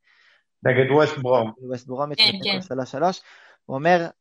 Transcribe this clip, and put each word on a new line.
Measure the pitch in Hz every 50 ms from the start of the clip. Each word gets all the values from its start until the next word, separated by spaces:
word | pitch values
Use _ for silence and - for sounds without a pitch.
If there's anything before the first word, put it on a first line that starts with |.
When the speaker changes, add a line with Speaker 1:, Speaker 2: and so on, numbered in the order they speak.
| _ _ _ _ _ _ _ _ _ _ _ _ -
Speaker 1:
נגד | 127 127 127 131 131
ווסט | 139 151 151 147 147 143
ברום. | 127 123 127 120 113 110 110 -
Speaker 2:
ווסט | 131 127 127 123 - 127
ברום, | 127 127 143 147 147
Speaker 3:
כן, | - -
Speaker 2:
התחלנו | - - 190 -
Speaker 3:
כן. | 208 190 190
Speaker 2:
שלוש | 185 - 127 131 127 -
שלוש. | - 135 160 185 185 - - - - - - _ _ _ _
הוא | - 131
אומר, | 135 151 170 180 175 170 160 - _